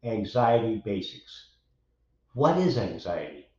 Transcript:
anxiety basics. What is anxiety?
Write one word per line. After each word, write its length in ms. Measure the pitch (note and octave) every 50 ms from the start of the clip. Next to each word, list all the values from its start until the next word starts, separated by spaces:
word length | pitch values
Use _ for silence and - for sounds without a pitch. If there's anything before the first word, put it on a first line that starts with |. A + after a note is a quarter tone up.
| A#2
anxiety 760 | A#2 A2+ G#2 G2+ F2+ - B2 A#2+ A#2 A#2 A#2 A2+ A2+ A2 G#2 -
basics. 680 | G#2+ G2+ F#2+ F2+ - - - - - - - - _ _ _ _ _ _ _ _ _ _ _ _ _ _ _ _ _ _
What 240 | A#2+ C#3+ D#3+ F3+ F#3
is 220 | F#3 E3+ B2+ A2+
anxiety? 640 | G2+ F2 - - - F#2 F2 D#2+ D2+ - D2 - - _ _